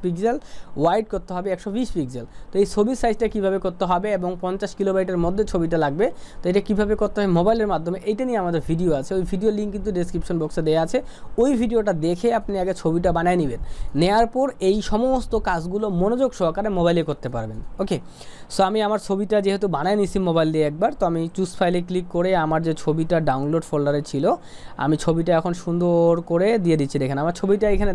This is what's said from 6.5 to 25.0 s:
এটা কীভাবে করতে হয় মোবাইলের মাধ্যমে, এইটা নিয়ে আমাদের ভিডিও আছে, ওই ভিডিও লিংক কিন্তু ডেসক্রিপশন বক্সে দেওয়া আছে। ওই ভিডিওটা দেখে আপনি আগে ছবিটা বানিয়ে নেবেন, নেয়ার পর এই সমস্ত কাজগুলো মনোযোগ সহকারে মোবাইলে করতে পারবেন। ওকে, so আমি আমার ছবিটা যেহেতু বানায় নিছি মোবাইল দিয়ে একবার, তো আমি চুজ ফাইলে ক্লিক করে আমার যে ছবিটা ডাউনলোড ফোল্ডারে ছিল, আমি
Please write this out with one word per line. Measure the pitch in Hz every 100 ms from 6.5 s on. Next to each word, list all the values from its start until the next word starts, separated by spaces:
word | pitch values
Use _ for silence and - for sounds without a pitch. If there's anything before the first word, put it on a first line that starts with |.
এটা | 196 196
কীভাবে | 202 208 214
করতে | 208 208
হয় | 196 170
মোবাইলের | 185 226 214
মাধ্যমে, | 165 165 185 208
এইটা | 214 254
নিয়ে | 233
আমাদের | 175 165 156
ভিডিও | 165 180 143
আছে, | - 190
ওই | 180
ভিডিও | 190 214 208
লিংক | 208 202
কিন্তু | 202 180
ডেসক্রিপশন | 175 175 - 170
বক্সে | 156 - 156
দেওয়া | 156 165
আছে। | 254 - - - -
ওই | 254 254
ভিডিওটা | 233 233 208 170 165
দেখে | 175 233 226
আপনি | 214 196
আগে | 185 180
ছবিটা | 160 165 180 170
বানিয়ে | 175 180
নেবেন, | 147 113 - - - 139
নেয়ার | 175 214 226 254
পর | 277 - 190
এই | 208 -
সমস্ত | 214 254 262 - 226 196
কাজগুলো | 175 170 202 214 175
মনোযোগ | 196 247 269 -
সহকারে | 170 165 214 185
মোবাইলে | 170 170 156
করতে | 143 127 120
পারবেন। | 113 107 - -
ওকে, | 196 151 - - - - -
so | - 190
আমি | 220 208
আমার | 208 -
ছবিটা | 196 208 214 196
যেহেতু | 196 202 160
বানায় | 170 208
নিছি | 190 196 180
মোবাইল | 165 156
দিয়ে | 156 151
একবার, | 151 226 254
তো | 180
আমি | 165 165 180
চুজ | 180 -
ফাইলে | 180 180 175
ক্লিক | 180 180 175
করে | 180 185 156
আমার | 156 165
যে | 156
ছবিটা | - 156 160 170 151
ডাউনলোড | 131 143 160 -
ফোল্ডারে | 151 143 147 143
ছিল, | 139 170 339 - - - -
আমি | 139 151